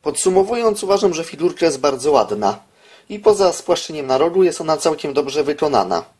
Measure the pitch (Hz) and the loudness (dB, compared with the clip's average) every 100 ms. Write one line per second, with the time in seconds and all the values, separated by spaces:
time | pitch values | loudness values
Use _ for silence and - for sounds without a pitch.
0 | 151 147 190 185 196 240 226 208 190 196 | -6 -2 2 2 2 0 0 -2 0 2
1 | 202 160 165 151 175 - 165 135 143 131 | 2 -2 -8 -4 -4 0 0 2 -2 0
2 | 143 139 101 104 101 - _ _ _ - | 2 2 2 0 -2 -4 _ _ _ -20
3 | _ 208 214 202 190 170 - 170 - 156 | _ 0 2 4 2 0 -2 -4 -4 -10
4 | 135 131 165 185 180 160 160 156 170 156 | -2 0 2 2 2 0 -2 0 0 -2
5 | 151 139 135 143 143 147 156 123 92 85 | -2 -2 -2 -2 -2 -2 0 0 0 -4
6 | - | -6